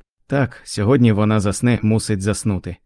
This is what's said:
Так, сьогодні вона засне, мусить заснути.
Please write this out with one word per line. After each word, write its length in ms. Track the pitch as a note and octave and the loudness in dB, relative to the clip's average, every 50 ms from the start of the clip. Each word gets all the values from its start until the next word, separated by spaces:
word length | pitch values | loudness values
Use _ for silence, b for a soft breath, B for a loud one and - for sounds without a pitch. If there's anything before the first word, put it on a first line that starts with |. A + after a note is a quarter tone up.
| _ _ _ _ _ | _ _ _ _ _
Так, 340 | - C#3 C#3+ C3 A#2+ - - - | -6 -2 -2 -2 -4 -6 -12 -18
сьогодні 480 | - - - G2+ G#2+ C3+ C3+ A#2+ A#2 | -10 -6 -2 2 2 4 4 4 4
вона 280 | G#2+ G2+ G#2+ G#2 G#2+ G#2+ | 4 2 2 2 2 2
засне, 400 | F#2+ G#2 F#2+ - - B2 A#2+ G2+ | 0 -2 -2 0 0 0 0 0
мусить 400 | - G#2+ A2 G#2+ - - G#2+ F#2+ | 0 0 0 0 0 -2 -4 -2
заснути. 540 | F#2+ G#2+ G2+ - - G#2+ G2 F2+ - F2+ E2+ - _ | -2 -4 -4 -2 -4 -4 -4 -4 -6 -10 -12 -14 _